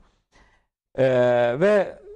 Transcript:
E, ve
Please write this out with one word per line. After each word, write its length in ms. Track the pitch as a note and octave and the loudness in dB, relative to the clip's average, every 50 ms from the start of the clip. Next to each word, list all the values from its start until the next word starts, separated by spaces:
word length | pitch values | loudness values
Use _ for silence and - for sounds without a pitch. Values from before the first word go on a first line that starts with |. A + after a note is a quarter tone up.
| _ _ _ _ _ _ _ _ _ _ _ _ _ _ _ _ _ _ - - | _ _ _ _ _ _ _ _ _ _ _ _ _ _ _ _ _ _ -4 -2
E, 80 | C3 C3 B2+ B2 B2 B2 A#2+ A#2+ A#2+ A#2+ A#2+ C#3+ | 0 0 2 2 2 2 2 2 0 0 -2 0
ve 380 | F3 G3+ G#3+ G3+ F3+ - - - - - - | 0 0 2 0 0 -4 -8 -18 -20 -20 -20